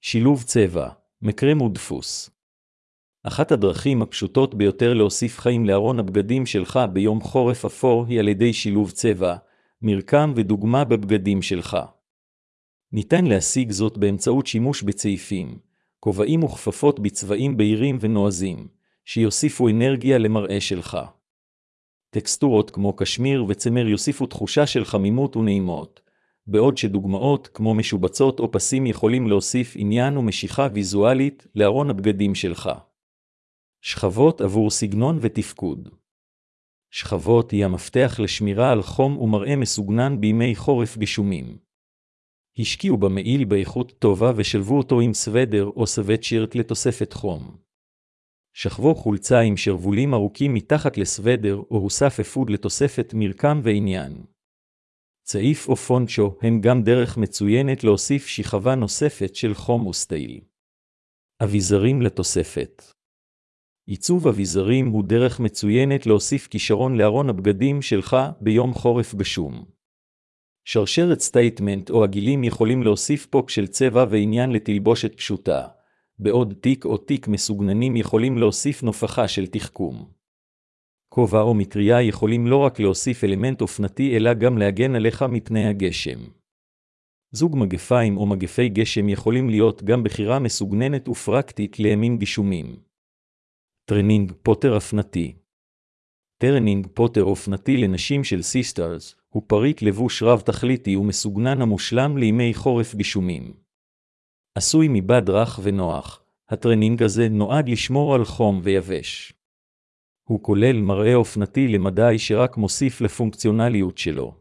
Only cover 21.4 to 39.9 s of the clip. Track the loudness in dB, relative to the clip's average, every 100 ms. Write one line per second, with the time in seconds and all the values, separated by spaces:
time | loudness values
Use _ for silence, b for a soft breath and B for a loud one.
21.4 | _ _ _ _ _ _ _ -6 -6 0
22.4 | 2 4 2 -2 -2 -2 -4 -2 0 0
23.4 | 0 -2 0 0 2 0 -2 -4 -6 -6
24.4 | -4 0 2 0 -2 0 0 0 0 0
25.4 | 0 0 -2 -6 -10 _ _ _ _ _
26.4 | -2 4 4 2 -2 -2 -2 -2 0 0
27.4 | -4 -4 0 0 0 -2 -2 2 2 2
28.4 | -2 -2 -2 -2 -2 0 0 2 2 0
29.4 | 0 -4 -4 -6 -2 0 0 0 -2 -4
30.4 | -6 -2 -2 -2 -2 2 4 4 0 -4
31.4 | _ 0 2 2 -2 0 0 2 0 0
32.4 | -4 -6 -8 -8 _ _ _ _ _ _
33.4 | _ _ _ _ -12 -4 -2 4 2 4
34.4 | -2 0 0 0 -2 0 0 0 -2 -4
35.4 | -8 -8 -8 -8 -14 _ _ _ _ _
36.4 | _ _ _ _ _ -14 -6 -4 2 2
37.4 | 2 -2 -2 -4 -2 0 0 0 -4 -2
38.4 | -4 0 2 2 -2 -2 0 0 0 0
39.4 | 0 -2 -2 -4 -2